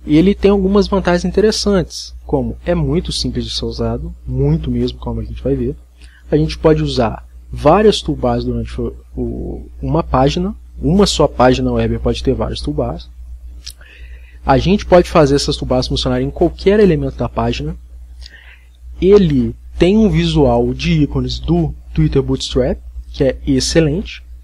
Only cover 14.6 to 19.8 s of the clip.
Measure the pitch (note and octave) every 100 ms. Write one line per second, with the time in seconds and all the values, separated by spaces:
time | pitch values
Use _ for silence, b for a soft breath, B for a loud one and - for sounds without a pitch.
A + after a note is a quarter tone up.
14.6 | A#2+ G#3 - F3+ F3 F3 C#3+ C#3 - C#3+
15.6 | B2+ B2+ B2 C3+ C3 B2+ C3+ - F3 -
16.6 | G3 G#3 G3+ D3+ C3+ - A#2+ - A#2 A#2+
17.6 | D3 F3+ - - - - B B B B
18.6 | B - - - E3+ G3+ F3 C#3 A#2 -
19.6 | - -